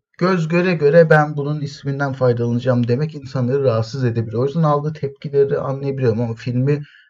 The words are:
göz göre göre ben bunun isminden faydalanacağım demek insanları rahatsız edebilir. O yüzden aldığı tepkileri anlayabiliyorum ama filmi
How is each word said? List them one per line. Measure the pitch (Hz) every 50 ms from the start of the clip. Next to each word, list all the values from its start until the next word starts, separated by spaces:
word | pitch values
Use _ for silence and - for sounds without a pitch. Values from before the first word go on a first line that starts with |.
| _ _ _ -
göz | 170 185 190 180 160 156
göre | 165 175 180 185 180
göre | 156 147 143 151 170 165 160
ben | 160 151 151 151 147 143
bunun | 139 143 151 151
isminden | 143 147 - - - 139 139 139 143 139 131
faydalanacağım | 135 131 127 120 113 120 120 117 120 120 131 120 123 120 113
demek | 120 127 156 156 147
insanları | 147 135 131 - 135 123 120 135 143 135
rahatsız | 131 113 110 110 - - 139 127
edebilir. | 120 113 117 107 - 110
O | 113 127
yüzden | 143 - 165 160
aldığı | 151 147 147 147 151 156
tepkileri | - - 139 - - - 151 139 139 139 143 160 143
anlayabiliyorum | - 139 135 139 143 139 135 135 131 120 107 113
ama | 120 117 113
filmi | 113 - 131 120 123 131 143 147 143 147 - _ _ _ _